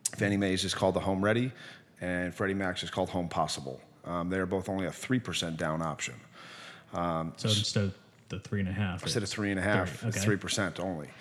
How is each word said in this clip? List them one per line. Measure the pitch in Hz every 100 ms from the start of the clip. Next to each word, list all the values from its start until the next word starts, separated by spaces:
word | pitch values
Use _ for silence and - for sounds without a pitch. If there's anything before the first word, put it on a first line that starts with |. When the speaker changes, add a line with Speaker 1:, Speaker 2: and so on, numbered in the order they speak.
| - -
Speaker 1:
Fannie | 101 101
Mae's | 98 92
is | 92
called | - 95
the | 92
Home | 95 95
Ready, | 101 113 127 - - - - -
and | 90 90 90
Freddie | 87 101
Mac's | 98 95 90
is | 85
called | - 92
Home | 92 87
Possible. | - 78 - 67 65 - - -
Um, | 87 87
they | 95
are | 92
both | 95 92
only | 95 87
a |
three | - - 127
percent | 113 82 87 80
down | 82 80
option. | 82 73 - - - - - - - - -
Um, | 87 87 82 82 -
Speaker 2:
So | 113
instead | 104 104 113
of | 98 - - - -
the | 92
three | - 104
and | 95
a |
half, | 95 101 90
Speaker 1:
Instead | - 120
of |
Speaker 2:
it's | 101
Speaker 1:
three | - 104
and | 98
a |
half, | 95 101 90 -
Speaker 2:
three. | 117
Speaker 1:
it's | 104
Speaker 2:
Okay. |
Speaker 1:
three | 101 101
percent | 90 - 95 78
only. | 92 85 73 -